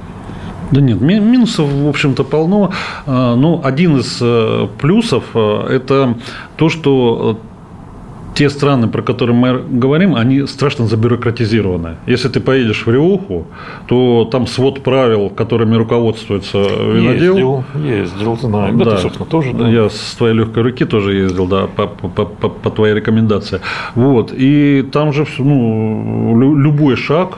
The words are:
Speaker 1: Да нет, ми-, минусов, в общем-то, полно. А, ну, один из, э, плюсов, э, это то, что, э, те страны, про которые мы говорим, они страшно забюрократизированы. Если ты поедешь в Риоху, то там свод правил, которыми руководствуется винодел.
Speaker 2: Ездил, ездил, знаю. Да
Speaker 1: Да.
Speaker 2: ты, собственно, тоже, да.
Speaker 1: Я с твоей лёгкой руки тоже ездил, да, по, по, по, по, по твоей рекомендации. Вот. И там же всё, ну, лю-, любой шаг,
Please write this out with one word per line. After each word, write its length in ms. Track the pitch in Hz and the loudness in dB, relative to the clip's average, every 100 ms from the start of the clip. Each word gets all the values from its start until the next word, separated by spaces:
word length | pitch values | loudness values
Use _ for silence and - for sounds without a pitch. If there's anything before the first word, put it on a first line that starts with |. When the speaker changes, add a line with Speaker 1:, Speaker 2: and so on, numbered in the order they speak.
| - - - - - - - | -16 -16 -16 -14 -14 -12 0
Speaker 1:
Да 100 | 135 | 2
нет, 180 | 135 95 | 2 2
ми-, 180 | 143 214 | 2 2
минусов, 500 | 214 254 226 - 143 | 4 4 2 0 -2
в 160 | 139 147 | 0 0
общем-то, 360 | 139 143 127 | 0 0 0
полно. 480 | 139 151 160 208 185 - - - - | 0 0 2 2 0 -2 -8 -10 -4
А, 300 | 127 127 120 | 0 2 2
ну, 260 | 156 156 | 2 2
один 340 | 135 135 180 139 | -2 0 2 2
из, 200 | 113 - | 0 -2
э, 460 | 120 117 110 113 107 - | 0 2 2 0 -4 -2
плюсов, 440 | 143 208 - 120 - 117 | 0 2 2 -2 -2 0
э, 320 | 107 107 127 | 0 0 -2
это 460 | 127 131 135 127 117 - - - - | -2 0 2 2 -2 -8 -16 -14 0
то, 120 | 156 | 0
что, 680 | 160 147 135 120 117 117 110 | 0 0 2 2 0 -2 -4
э, 60 | - - - - - - - - - | -10 -20 -20 -20 -20 -20 -18 -18 -10
те 160 | - 143 | 0 0
страны, 380 | 143 143 135 107 | 2 0 2 0
про 120 | 107 | -2
которые 320 | 104 113 120 120 | -2 -2 2 2
мы 260 | 127 123 151 127 | 2 0 -2 0
говорим, 340 | 131 156 196 120 | 2 4 2 2
они 300 | 117 139 139 | 2 2 0
страшно 400 | - 143 - 110 | -2 -2 0 0
забюрократизированы. 1080 | 110 120 120 120 110 110 113 95 87 82 82 - | 2 2 2 0 -2 0 0 0 -2 -6 -8 -2
Если 200 | 123 123 | 0 0
ты 120 | 131 | -2
поедешь 440 | 139 131 113 104 113 | 2 2 2 0 2
в 60 | |
Риоху, 540 | 127 170 196 196 87 - - - - - | 2 4 0 -2 -8 -8 -14 -16 -14 0
то 400 | 123 127 117 110 | 2 4 2 2
там 160 | 131 110 | 0 -2
свод 340 | - 131 135 | 0 0 0
правил, 460 | 131 135 123 104 98 | 0 2 2 2 0
которыми 460 | - 110 113 113 113 | -4 -2 0 2 2
руководствуется 840 | 113 120 113 107 - 98 - 101 | 2 2 0 -2 -4 -6 -2 -2
винодел. 800 | 98 104 107 117 117 127 180 190 | 0 0 0 2 2 2 2 2
Speaker 2:
Ездил, 280 | 131 139 127 143 147 | 2 -2 -4 -6 -2
ездил, 520 | 104 90 98 110 117 | -2 -4 -4 -4 -2
знаю. 380 | 123 104 98 117 | -2 0 0 2
Да 100 | 113 | 2
Speaker 1:
Да. 60 | 101 | 0
Speaker 2:
ты, 60 | |
собственно, 220 | 90 - 95 | -2 -6 -4
тоже, 240 | 160 135 | -2 -2
да. 160 | 117 117 | 0 2
Speaker 1:
Я 200 | 113 104 | 2 2
с 260 | - - - | -2 -12 -2
твоей 160 | 117 | 0
лёгкой 300 | 113 110 113 | 2 0 0
руки 200 | 123 127 | -2 0
тоже 300 | - 110 98 | 0 0 0
ездил, 320 | 98 95 90 92 | 0 0 0 0
да, 200 | 98 92 | 0 -2
по, 200 | - 101 | -4 -4
по, 200 | - 95 | -4 -8
по, 160 | 107 104 | -4 -4
по, 240 | - 107 | -4 -6
по 200 | - 110 | -4 -6
твоей 220 | 110 107 107 | 0 2 2
рекомендации. 640 | 110 110 110 101 - 92 - - - | 2 2 2 0 -2 -8 -6 -10 -6
Вот. 400 | 117 135 123 - - | 0 4 2 0 0
И 480 | 131 147 143 139 131 | 2 4 4 2 0
там 220 | 147 151 | 0 0
же 100 | 139 | 0
всё, 200 | 143 - | -4 -2
ну, 920 | 135 143 113 110 110 107 110 113 113 113 | 0 2 2 0 -2 -2 -4 -2 2 4
лю-, 180 | 135 147 | 4 4
любой 400 | 147 147 147 117 | 2 2 2 0
шаг, 400 | - 151 185 | 0 -2 -2